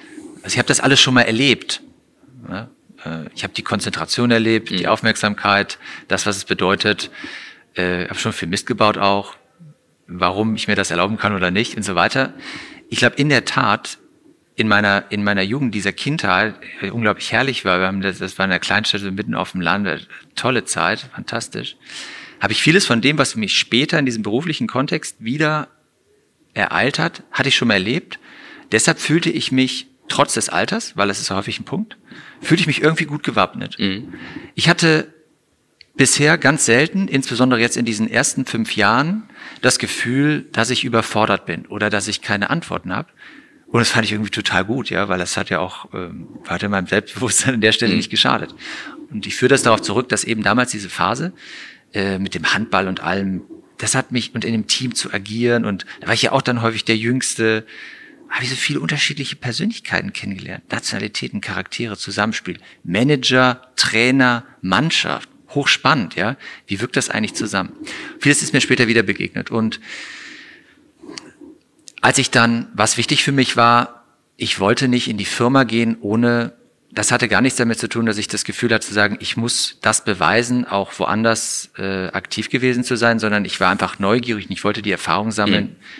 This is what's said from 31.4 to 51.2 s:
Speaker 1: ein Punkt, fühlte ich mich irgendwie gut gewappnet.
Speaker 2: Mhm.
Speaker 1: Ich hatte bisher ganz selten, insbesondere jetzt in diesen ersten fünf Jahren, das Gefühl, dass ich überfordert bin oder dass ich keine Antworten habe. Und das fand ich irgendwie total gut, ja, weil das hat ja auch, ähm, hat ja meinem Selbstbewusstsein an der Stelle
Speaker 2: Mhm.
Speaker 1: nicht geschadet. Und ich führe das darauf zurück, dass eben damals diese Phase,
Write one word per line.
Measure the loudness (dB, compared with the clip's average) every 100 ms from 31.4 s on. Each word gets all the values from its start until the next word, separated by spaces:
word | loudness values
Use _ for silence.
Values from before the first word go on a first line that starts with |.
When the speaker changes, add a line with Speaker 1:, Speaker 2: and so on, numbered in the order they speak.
| -4 -8
Speaker 1:
ein |
Punkt, | -6 -6 -6 -10 _ -20 -20 -14
fühlte | 0 2
ich | 2
mich | 2
irgendwie | 2 2
gut | -2 -4
gewappnet. | -4 0 0 -2 -10 -4
Speaker 2:
Mhm. | -2 -2 -8 -16 -16 -16 -12 -2
Speaker 1:
Ich | 2
hatte | 4 4 4 0 -12 _ _ _ _ _ _ _
bisher | 2 2 4 4 4
ganz | 4 2
selten, | 4 4 4 0 0
insbesondere | 0 -2 2 2 4
jetzt | 2 0
in |
diesen | -2 0 0
ersten | 0 0 -2
fünf | -4 -2 -2
Jahren, | 2 4 4 2 -2 -6 -18 -20 -2
das | 0 2
Gefühl, | -2 -4 0 2 2 0 -2
dass | -2 0
ich | 0
überfordert | 2 0 2 0 2 2 -2
bin | -8 -8
oder | -2 0
dass | 0 -2
ich | -6
keine | -2 -2 0
Antworten | -2 -2 -8 -4
habe. | -6 -8 _ -20 -20 -20 _ -2
Und | 2
das | 2
fand | 2
ich | 0
irgendwie | -2 -4
total | -4 0 0
gut, | 2 -2 -2
ja, | -2 0
weil | 0
das | -2 -4
hat | -2
ja | -2
auch, | -2 -6 -12
ähm, | -10 -10 -12 -14 -16 -8
hat | -4
ja | -2
meinem | -2 0
Selbstbewusstsein | 0 -2 -4 0 0 2
an | 4
der | 4
Stelle | 4 2
Speaker 2:
Mhm. | 2
Speaker 1:
nicht | 0
geschadet. | 0 2 2 -2 -12 -14 -14 -14 -16 -12
Und | -10 -8
ich | 0
führe | 4
das | 6
darauf | 6 4
zurück, | 2 -2 0
dass | -2
eben | 0 0
damals | 2 2 0
diese | -4 -10
Phase, | -2 -2 0